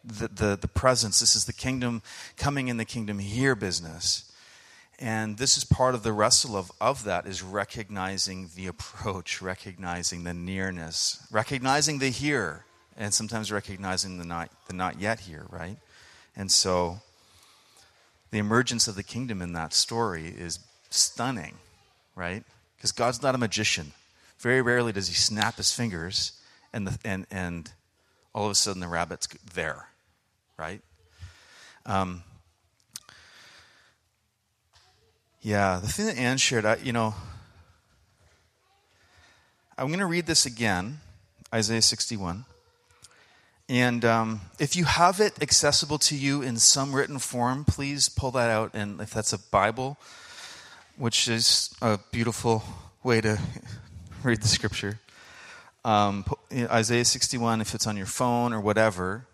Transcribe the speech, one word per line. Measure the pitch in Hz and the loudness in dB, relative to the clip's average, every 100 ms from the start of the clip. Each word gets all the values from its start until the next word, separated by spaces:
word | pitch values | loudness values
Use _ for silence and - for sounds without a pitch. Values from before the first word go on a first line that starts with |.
The, | 117 107 113 | -14 -8 -8
the, | 101 107 101 | 0 0 0
the | 107 | -2
presence, | - 131 123 110 - | 4 4 4 2 4
this | 117 | 4
is | 104 - | 4 0
the | |
kingdom | - 127 131 123 117 - - - - | -4 -4 0 -2 -2 -8 -18 -18 -2
coming | 147 143 127 | 0 0 -2
in | 117 | -2
the | |
kingdom | 107 123 107 101 | -4 -6 -4 -6
here | 101 113 135 | -4 2 2
business. | 113 101 87 85 80 90 - - - - - - - _ - | 2 0 -2 -6 -6 -2 -2 -6 -20 -20 -20 -20 -20 _ -10
And | 123 110 110 104 | -4 -2 -4 -2
this | 135 - | 2 2
is | |
part | - - 127 | 2 4 4
of | 123 | 2
the | 110 | 0
wrestle | 107 107 - 135 101 | 4 6 6 4 -4
of, | 90 - | -6 -2
of | 110 135 | 0 0
that, | 104 87 78 | -2 -2 -2
is | 90 | -8
recognizing | 92 101 98 117 98 101 92 98 98 92 90 87 | -4 -4 -4 -8 -8 -6 -4 -4 -4 -6 -12 -10
the | 92 | -10
approach, | 85 - - 104 92 - - | -10 -14 -8 -6 -6 -6 -6
recognizing | 92 92 101 90 90 87 85 87 | -6 -8 -12 -10 -8 -4 -4 -6
the | 87 | -8
nearness, | 87 87 95 95 90 80 - - - - | -8 -6 -4 -4 -6 -8 -4 -4 -4 -2
recognizing | 107 113 135 131 143 151 147 | -2 -2 -2 2 2 2 0
the | 135 | -2
here, | 113 143 139 90 78 - _ _ - | -2 -2 0 -2 -6 -16 _ _ -8
and | 104 | -2
sometimes | - 107 113 104 | -2 -2 -6 -4
recognizing | 104 - 95 98 92 98 90 | -4 -6 -8 -4 -2 -4 -8
the | |
not, | 85 85 82 _ - | -8 -8 -8 _ -12
the | |
not | 90 90 76 | -4 -4 -2
yet | 104 110 | -4 -4
here, | 92 78 - | -8 -16 -14
right? | 87 82 104 _ - - - _ | -12 -12 -12 _ -20 -20 -20 _
And | - 98 | -8 2
so | - 95 90 87 95 _ _ _ _ - _ _ - _ _ _ _ _ | 2 4 2 2 -4 _ _ _ _ -20 _ _ -20 _ _ _ _ _
the | 107 | -4
emergence | 104 117 123 120 113 | 2 2 2 0 -2
of | 98 | -2
the | |
kingdom | - 117 127 98 | -8 -8 -6 -6
in | 87 | -6
that | 85 82 | -6 -2
story | - - 117 113 85 80 | 0 0 0 -2 -2 -8
is | - 85 82 - _ _ | -10 -10 -10 -14 _ _
stunning, | - - - 123 120 76 - _ _ _ _ _ | 0 0 0 -4 -4 -10 -16 _ _ _ _ _
right? | - 87 98 - _ _ _ | -8 -8 -8 -12 _ _ _
'Cause | 113 | -6
God's | - 120 117 | 0 0 2
not | 135 | 0
a | 127 | 2
magician. | 113 104 107 - 73 - _ _ _ _ | 0 0 0 0 -4 -16 _ _ _ _
Very | 120 131 | 2 4
rarely | 120 123 120 | 4 2 2
does | 101 90 | -2 -2
he | |
snap | 87 - 107 107 - | 0 0 2 -2 0
his | 101 | -2
fingers | - 117 85 85 101 - - - _ _ | 0 -4 -4 -4 -4 -6 -10 -20 _ _
and | 113 95 | -6 -6
the, | - | -6
and, | 117 95 - | -6 -6 -6
and | 98 87 85 78 - _ _ _ _ _ | -6 -6 -6 -12 -20 _ _ _ _ _
all | 107 104 | -4 0
of | |
a | |
sudden | 98 107 92 | 0 0 -4
the | 87 | -4
rabbit's | 85 85 87 - - 104 | -4 -4 -6 -10 -12 -10
there, | 87 80 76 - _ _ _ _ _ _ - | -6 -4 -6 -14 _ _ _ _ _ _ -12
right? | 80 98 _ _ _ _ - - - - - - - | -12 -12 _ _ _ _ -20 -20 -20 -20 -20 -18 -2
Um, | 98 92 90 - - _ _ _ _ _ - - - - - - - - _ _ _ _ _ _ _ _ _ _ _ _ _ _ _ _ _ | 0 0 -6 -14 -20 _ _ _ _ _ -20 -18 -20 -20 -20 -20 -20 -20 _ _ _ _ _ _ _ _ _ _ _ _ _ _ _ _ _
yeah, | 110 104 98 90 | 0 4 4 2
the | 98 | -2
thing | - 220 | -2 -2
that | 127 | 0
Ann | 123 131 | 0 2
shared, | - 120 | 2 4
I, | 107 113 | 4 2
you | 131 | 0
know, | 117 110 107 - - - - _ _ _ _ _ _ _ _ _ _ _ _ _ _ _ _ - _ _ _ _ - | 0 0 -2 -14 -16 -20 -20 _ _ _ _ _ _ _ _ _ _ _ _ _ _ _ _ -20 _ _ _ _ -6
I'm | 135 | -4
gonna | 175 190 | 0 0
read | 170 165 | 0 2
this | 160 131 | 2 2
again, | 113 113 104 101 151 - - _ _ - | 2 2 2 -2 -8 -16 -20 _ _ -4
Isaiah | 113 107 113 | -2 0 2
sixty-one. | - 110 - 110 90 92 131 - _ _ _ _ - _ _ _ _ _ - | 2 2 -4 -4 -6 -6 -10 -20 _ _ _ _ -20 _ _ _ _ _ 0
And, | 123 123 120 | 4 4 4
um, | 117 113 113 110 92 - | 4 4 2 -4 -8 -4
if | 147 180 | -2 2
you | 165 | 2
have | - 175 190 | 6 4 6
it | 208 - | 0 2
accessible | 147 - 147 - 147 147 | 2 4 6 2 0 2
to | - 147 | 2 2
you | 139 143 | 0 0
in | 131 117 | 0 4
some | - 139 139 | 6 6 2
written | 135 135 139 | 0 0 -2
form, | - 123 120 131 143 | -4 0 0 2 -2
please | - 139 143 131 | 0 -4 0 0
pull | - 135 | 0 0
that | 127 117 | 2 4
out. | 110 110 | 2 0
And | 107 101 98 | -4 -6 -6
if | 104 | -4
that's | 110 107 | -2 -2
a | 101 | -4
Bible, | - 101 104 113 131 143 - - - - - - - - - - | 2 4 4 2 -6 -6 -16 -20 -18 -18 -16 -18 -20 -20 -20 -4
which | 117 - 127 | 0 2 2
is | 113 113 - - - | 4 4 4 0 0
a | 120 101 - | 2 2 0
beautiful | 117 117 110 120 113 110 - - _ | 0 0 2 2 2 0 -14 -16 _
way | 127 113 | 2 4
to | 107 107 - - - - | 4 2 -2 -8 -12 -16
<laughs> | - - - - | -14 -18 -16 -2
read | 131 110 | 2 2
the | 107 | 2
scripture, | - 104 - 101 110 - - - - - - - _ | 2 0 -2 -4 -6 -14 -20 -20 -20 -20 -20 -20 _
um, | 117 107 104 98 | 4 4 4 0
pu-, | 98 - _ 131 117 | -4 -6 _ -4 2
Isaiah | 117 110 120 | 2 4 4
sixty-one, | 117 127 - 127 117 113 | 4 2 0 0 0 0
if | 107 | -2
it's | 110 113 | -2 -4
on | 104 | -4
your | 95 | -6
phone | - 123 120 120 | 0 2 2 2
or | 110 | 0
whatever. | 104 104 110 90 92 110 - | 2 6 4 4 -4 -4 -10